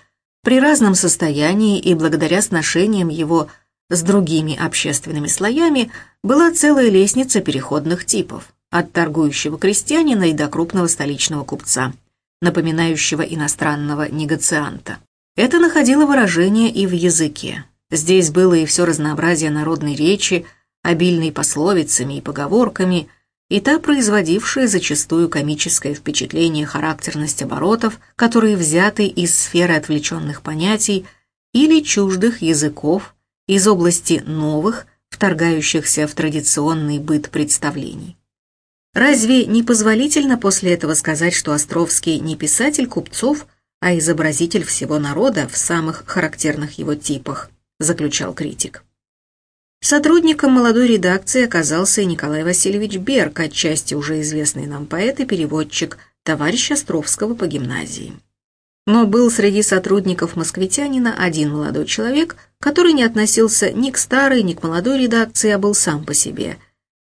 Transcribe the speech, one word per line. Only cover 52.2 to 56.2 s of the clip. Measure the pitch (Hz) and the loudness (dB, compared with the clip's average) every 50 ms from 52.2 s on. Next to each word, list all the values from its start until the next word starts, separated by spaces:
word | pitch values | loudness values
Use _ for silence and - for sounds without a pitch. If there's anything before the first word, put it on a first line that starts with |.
| - 147 151 156 160 | -4 -4 -4 -2 -2
Васильевич | 175 180 - - 190 202 208 214 208 208 | 0 0 0 0 0 -2 -2 -2 -4 -6
Берг, | 185 185 233 269 262 185 - - 185 | -6 -4 -2 0 0 0 -2 -2 -6
отчасти | 165 147 - - - 151 156 151 - - 143 | -6 -6 -4 -4 -2 -2 -2 -4 -4 -6 -6
уже | 147 143 147 160 151 | -6 -4 -4 -4 -4
известный | 151 151 156 151 151 147 - 160 147 | -4 -4 -4 -4 -4 -4 -4 -6 -8
нам | 147 147 143 147 | -10 -10 -10 -10
поэт | - - 165 202 254 269 - | -8 -6 -4 -2 -2 -2 -4
и | 269 | -4
переводчик, | 254 208 170 160 147 151 156 151 151 - - 165 156 - - - _ _ _ | -4 -2 -2 -2 -2 -4 -4 -4 -6 -6 -6 -6 -6 -8 -12 -20 _ _ _